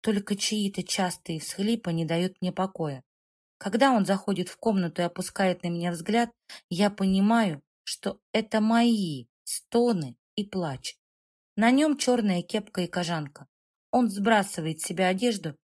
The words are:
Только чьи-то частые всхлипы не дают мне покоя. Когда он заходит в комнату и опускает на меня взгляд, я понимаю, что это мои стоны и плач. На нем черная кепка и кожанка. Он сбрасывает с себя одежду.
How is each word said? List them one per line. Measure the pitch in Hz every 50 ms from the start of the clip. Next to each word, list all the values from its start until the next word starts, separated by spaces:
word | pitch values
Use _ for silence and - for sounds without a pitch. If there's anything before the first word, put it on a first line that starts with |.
Только | - - 214 202 202 - 208
чьи-то | 196 - - 220 214 202 196 196 - 180
частые | - - - 190 180 175 - _ - 170 160
всхлипы | - - - - 196 208 233 233 - - 170
не | 165 165
дают | 156 165 165 180 185 185 _
мне | - 180
покоя. | 175 - 190 190 190 - 170 151 139 131 - _ _ _ _ _ _ _ _ _ _ _
Когда | - 202 180 247 262 277
он | 254 226 196
заходит | 156 196 196 - - 196 156 180 -
в | -
комнату | _ - 226 214 190 180 170 - - 175
и |
опускает | 175 175 - 185 - - - 202 185 180 180 -
на | 175
меня | 170 170 170 175
взгляд, | 170 160 165 - 208 233 240 233 - _ _ _ - - _ _
я | 180 170 202 202
понимаю, | 202 - 196 196 190 190 196 208 226 233 226 190 156 139 _ _ _ _ _
что | - - - - 196 190 _ _ _ _
это | 220 220 220 - 220 214
мои | 220 226 233 233 240 233 214 196 170 151 131 120 _ _ _ _
стоны | - - - - _ - 233 240 240 233 180 151 131 120 _ _ _ _
и | - 208
плач. | 202 - 190 180 156 135 - - - - _ _ _ _ _ _ _ _ _ _ _ _
На | - 214 233
нем | 254 269 302 311 294 -
черная | - - 247 240 220 208 185 175 175
кепка | - - 214 208 - _ - 180
и |
кожанка. | 175 - 185 175 160 175 160 151 143 _ - - _ _ _ _ _ _ _ _ _
Он | - 247 247 220
сбрасывает | 190 202 202 220 226 214 190 196 - - 160 160 160 160
с | -
себя | - 175 165 190 185
одежду. | 190 190 233 247 226 196 - 160 143 _